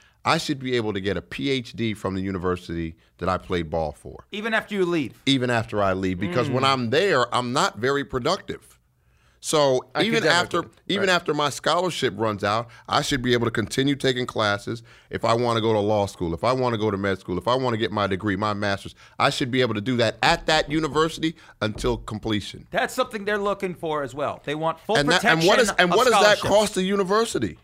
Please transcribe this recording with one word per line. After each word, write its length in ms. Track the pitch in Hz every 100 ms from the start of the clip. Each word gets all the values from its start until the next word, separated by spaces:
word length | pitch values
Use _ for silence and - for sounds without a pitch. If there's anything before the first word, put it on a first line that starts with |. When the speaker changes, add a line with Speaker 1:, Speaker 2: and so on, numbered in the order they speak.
| _ _
Speaker 1:
I 140 | - 160
should 220 | 160 135
be 180 | 127 120
able 160 | 107
to 80 | 98
get 160 | 98 90
a 40 |
P 280 | - - 139
H 240 | 135 117
D 200 | 87 113
from 220 | 101 101 95
the 60 |
university 760 | 98 92 92 90 - 85 82 - _ _
that 100 | 87
I 100 | 90
played 320 | - 90 78
ball 220 | 82 76
for. 340 | - - - -
Speaker 2:
Even 220 | 202 220
after 200 | 220 202 202
you 100 | 175
leave? 340 | 175 110 - -
Speaker 1:
Even 240 | 135 123
after 320 | 117 113 107
I 80 | 98
leave, 240 | 92 95 92
because 300 | 104 127 143
when 140 | 131
Speaker 3:
Mm. 80 | 135
Speaker 1:
I'm 160 | 135 117
there, 420 | 143 202 139 120 117
I'm 160 | 123
not 260 | 135 190 -
very 260 | 127 139 135
productive. 640 | 131 131 202 - 78 - _ _ _ _ _ _ _ -
So 380 | 156 143 127 - 147
even 240 | 208 226 156
after, 340 | 175 175 170
Speaker 3:
Academically, 240 | 165 - -
Speaker 1:
even 200 | 196 196
Speaker 3:
right. 60 | 175
Speaker 1:
after 180 | 175
my 160 | 147 147
scholarship 640 | - - 165 180 - 127 98
runs 300 | 110 104 101
out, 240 | 110 117 - -
I 140 | 113
should 200 | 147 139
be 120 | 123
able 100 | 120
to 80 | 113
continue 420 | 113 101 - 139 135
taking 280 | 135 123 123
classes 580 | 113 104 101 - 117 - - _
if 160 | - 113
I 80 |
wanna 260 | 117 120 113
go 140 | 113
to 60 | 107
law 260 | 101 107 98
school, 280 | - 85
if 120 | 82 113
I 80 |
wanna 240 | 131 123 113
go 120 | 110
to 60 | 98
med 240 | 101 95
school, 180 | - 90
if 80 | 117
I 100 | 131
wanna 200 | 127 110
get 160 | 107
my 160 | 104 98
degree, 300 | 95 104 95
my 160 | 107
master's, 420 | 101 104 98 - - - -
I 100 | 127
should 220 | - 131
be 80 | 131
able 140 | 123
to 80 | 107
do 160 | 104 120
that 180 | 113 -
at 220 | 143 170 -
that 260 | 156 147
university 640 | 156 156 143 160 160 160 - - -
until 360 | 107 104 127 113
completion. 680 | - 107 113 107 - - -
Speaker 2:
That's 220 | 196 247
something 320 | 254 254 214 196
they're 120 | 208
looking 380 | 202 196 190 165
for 260 | 165 151
as 140 | 135 135
well. 260 | 127 92 -
They 100 | 151
want 240 | 160 160
full 160 | - 214
Speaker 1:
And 140 | 143
that, 100 | 180
Speaker 2:
protection 200 | 185 160
Speaker 1:
and 80 | 170
what 100 | 247
is, 100 | 226 -
and 140 | 180
Speaker 2:
of 60 | 175
Speaker 1:
what 80 | 247
does 80 |
that 240 | 214 208 202
Speaker 2:
scholarships. 100 | 143
Speaker 1:
cost 280 | 202 208 185
the 80 |
university? 760 | 185 202 185 208 226 - 101 -